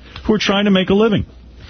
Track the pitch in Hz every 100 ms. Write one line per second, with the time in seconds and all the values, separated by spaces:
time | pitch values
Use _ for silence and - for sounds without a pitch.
0 | - - - 214 - 196 208 190 185 196
1 | 226 180 - - - -